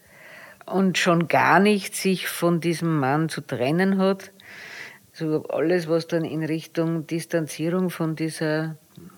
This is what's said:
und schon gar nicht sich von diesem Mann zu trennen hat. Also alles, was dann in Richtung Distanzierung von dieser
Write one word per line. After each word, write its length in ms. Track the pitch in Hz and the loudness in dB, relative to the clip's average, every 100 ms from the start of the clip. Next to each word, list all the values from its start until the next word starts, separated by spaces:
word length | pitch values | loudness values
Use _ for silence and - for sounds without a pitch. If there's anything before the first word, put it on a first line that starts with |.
| _ - - - - - - | _ -20 -20 -20 -20 -20 -4
und 320 | 190 190 160 | 2 2 2
schon 300 | 190 170 156 | 2 2 4
gar 320 | 135 127 160 | 2 6 6
nicht 340 | 202 208 190 | 6 4 0
sich 320 | - 190 180 - | -4 0 0 -2
von 340 | - 170 170 | -2 0 2
diesem 380 | 165 156 165 156 | 0 -2 0 0
Mann 300 | 131 151 160 | 2 0 0
zu 120 | - | -4
trennen 580 | - 117 123 165 196 196 | -6 -2 0 2 2 4
hat. 340 | 190 190 - - - - - - - - _ | 2 0 -6 -20 -20 -20 -18 -16 -18 -20 _
Also 320 | - 160 156 | -8 -2 -2
alles, 440 | - - 156 180 160 | -2 -2 2 0 2
was 200 | 165 160 | -2 0
dann 160 | 170 | -2
in 180 | 160 151 | -2 -4
Richtung 640 | 156 160 - - 165 165 147 | -2 -4 -4 -2 0 -2 -4
Distanzierung 840 | 165 - 170 151 - 160 180 185 | -6 -2 -2 -2 -4 -2 0 -2
von 260 | - 160 156 | -2 -4 -2
dieser 600 | 160 156 156 156 160 156 _ - 175 | -4 -4 -2 -2 -4 -8 _ -20 -20